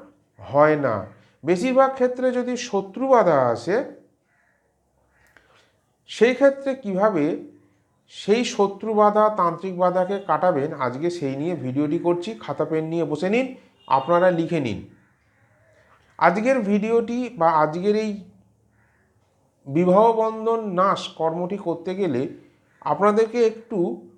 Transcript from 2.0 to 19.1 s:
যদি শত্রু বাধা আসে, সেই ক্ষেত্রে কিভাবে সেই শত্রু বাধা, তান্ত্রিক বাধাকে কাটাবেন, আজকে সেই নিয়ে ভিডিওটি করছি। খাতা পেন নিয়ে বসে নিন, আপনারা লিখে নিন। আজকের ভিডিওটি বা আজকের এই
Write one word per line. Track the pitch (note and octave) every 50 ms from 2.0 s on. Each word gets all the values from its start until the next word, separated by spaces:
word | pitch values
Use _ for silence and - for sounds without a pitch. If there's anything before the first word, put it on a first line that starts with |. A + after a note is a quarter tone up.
| B3 B3 B3 B3+ B3+ B3+ A#3+
যদি | B3 A#3+ B3 B3
শত্রু | A#3 - - - G3 G3 G3 - A3+ C4 C4+
বাধা | C4 A#3 G3 F3 D#3 C3+ B2+ A#2+
আসে, | A2+ G#2 - D#3+ F#3+ B3 D4 - - - _ _ _ _ _ _ _ _ _ _ _ _ _ _ _ _ _ _ _ _ _ _ _ _ _ _ _ _ _ _ _ _ _ _ _ _ _ _ _ _ _
সেই | - - - G#3+ B3 B3+
ক্ষেত্রে | B3 C#4 C#4 C#4 C#4 - C4+ C4
কিভাবে | C4+ - G3+ F#3 F3+ G#3 A3 G3 D#3+ C#3+ D#3+ - - - - - _ _ _ _ _ _ _ _ _ _ _
সেই | - - - F#3+ G#3 A#3+ B3
শত্রু | A#3 - - G3+ F#3+ G3 - G#3+ A3 G#3+
বাধা, | G#3 G#3 G#3 G#3 G#3+ G#3+ G#3+
তান্ত্রিক | G#3+ G3+ F3+ E3+ E3 D#3 G3 F#3+ F3+ F3
বাধাকে | F3+ F3+ F3 F#3 F3+ F#3 G3+ G3 G3+
কাটাবেন, | - D#3 D3+ F#3 F3+ F3 C#3 C3+ D#3 E3
আজকে | C#3+ C3+ A#2+ A#2+ C3+ D#3+ F3
সেই | E3+ - C#3+ C3+ C3
নিয়ে | C#3 D3+ F3 F3+
ভিডিওটি | C#3+ B2+ B2+ B2+ C#3+ D3+ D3 D#3 E3+
করছি। | D3 E3+ F3 F3 F3 G#3+ A3+
খাতা | A3 - - C#3+ - D#3
পেন | D#3 D#3+ D#3 D#3+
নিয়ে | D#3+ E3 E3+ D#3+
বসে | D3 D3+ D3+ F#3 F#3
নিন, | G#3+ B3 C4 C4 - - _ _ _ _ _
আপনারা | - C3 C#3 - E3 E3+ F3 F#3 F#3
লিখে | F3 E3 E3 D3+ E3+ D#3+
নিন। | C3+ A#2 G2 F2 - - - _ _ _ _ _ _ _ _ _ _ _ _ _ _ _ _ _ _ _ _ _ _ _ _ -
আজকের | D#3 F3 F3+ G#3+ G#3+ B3+ C4+ B3+
ভিডিওটি | G#3 F#3+ G#3 G#3 G#3 A3 A#3 A#3 A3+ A3+ A#3+ B3 B3 A#3 E3+ E3+
বা | E3 E3
আজকের | E3 D#3 D3+ D#3 D#3 F3 F#3 G#3 G#3
এই | G#3+ A3 G#3+ G3+ F#3+ - - _ _ _ _ _ _ _ _ _ _ _ _ _ _ _ _